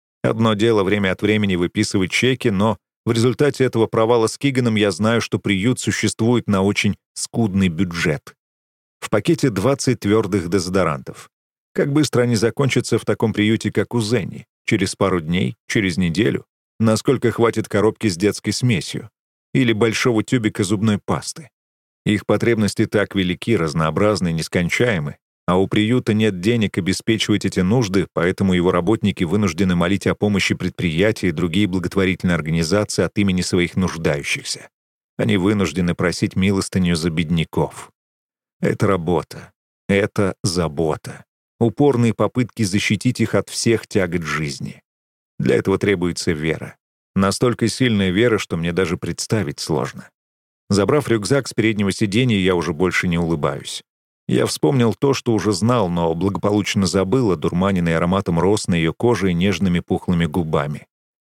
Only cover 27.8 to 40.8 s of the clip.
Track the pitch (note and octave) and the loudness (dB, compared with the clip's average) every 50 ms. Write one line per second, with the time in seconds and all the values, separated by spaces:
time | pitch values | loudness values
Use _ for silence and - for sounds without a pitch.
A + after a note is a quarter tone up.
27.8 | A2+ F#2+ F#2+ F#2+ D#2+ - _ D#2+ E2+ F#2 F2+ - G2 F#2+ F2+ F2 E2+ F#2 F2 F2 | 0 0 0 0 -2 0 _ 0 0 0 0 2 2 2 2 2 2 2 2 2
28.8 | E2+ F#2+ A2+ - - G2 - - F#2 D#2 F#2+ G#2+ G#2 F2+ D#2 F2 G2 F#2 F2+ E2+ | 2 2 0 2 0 -2 0 -2 -2 0 0 0 0 0 0 0 0 2 2 2
29.8 | E2+ F2+ G2+ F#2+ - F#2+ E2+ - G#2 G#2 G2+ F#2 - - E2 - F2+ F2+ - - | 2 2 0 0 0 -2 0 0 0 0 2 0 0 -2 -2 -2 -4 -6 -4 -4
30.8 | F2 E2+ D#2 E2 G2+ A2+ A2 - G#2 F2+ D#2 D#2+ F2+ E2+ D#2 G2+ G#2 F2+ F#2 F2+ | -4 -2 0 2 2 2 0 0 -2 -2 -2 -2 -2 -2 0 0 0 0 -2 -4
31.8 | E2+ E2+ - G2 F#2 F#2+ F2+ - - F2+ F2 D#2+ D2 D#2 D#2+ E2 D#2+ D#2 G2 G#2 | -4 -2 -2 0 0 0 -2 -2 -2 -2 -2 -2 -2 -2 -2 -2 0 0 0 0
32.8 | G#2 - - G#2 F2+ E2 - G#2 G2+ F#2+ F2+ F2+ F2 - - F2+ F2 E2+ - F#2+ | 0 0 -2 -2 -2 -2 0 0 0 0 0 0 -2 0 0 0 0 0 0 -2
33.8 | F#2 E2+ - E2 D#2+ E2 D2 D2 C#2+ - - C#2+ - - - - - - _ _ | -2 -2 -2 -2 -2 -2 -2 -2 -4 -6 -6 -6 -6 -10 -10 -12 -12 -20 _ _
34.8 | _ _ _ _ _ _ _ - A2 A2+ G#2 F#2+ F2 G#2 G#2+ G2+ F#2 D2+ D2 F2+ | _ _ _ _ _ _ _ -2 0 0 2 2 2 2 2 0 0 -2 -2 -2
35.8 | F2 F2 E2 - F2+ E2+ E2 - A2 - - F#2+ F#2 G2+ G2 F#2+ - - - F#2+ | -2 -2 -2 0 -2 -2 0 -2 -4 -2 0 0 0 2 0 0 -2 -2 -2 0
36.8 | F2+ F2 F2 D#2 E2 F2 D#2 F2 E2 D2+ F2 E2 D#2 - - E2 D#2 - - - | 0 0 0 0 -2 -2 -2 -2 -2 0 0 -2 -2 -2 -2 -4 -4 -4 -6 -12
37.8 | - - _ _ _ _ _ _ _ _ _ _ _ _ _ _ - - - - | -20 -20 _ _ _ _ _ _ _ _ _ _ _ _ _ _ -4 -4 0 0
38.8 | A2 G2 F#2+ F2 D#2+ F2+ E2+ D2+ C#2+ - - - - - _ _ _ _ _ _ | 0 0 0 0 0 0 -2 -2 -2 -6 -12 -18 -18 -20 _ _ _ _ _ _
39.8 | _ - G2+ G2 G#2 - - A2 G2+ F#2 - - - G2+ E2+ F2+ E2 D2+ C#2+ D#2+ | _ 0 0 0 0 0 0 -2 -2 -2 -2 -4 -4 -4 -2 -2 -2 -2 -2 -2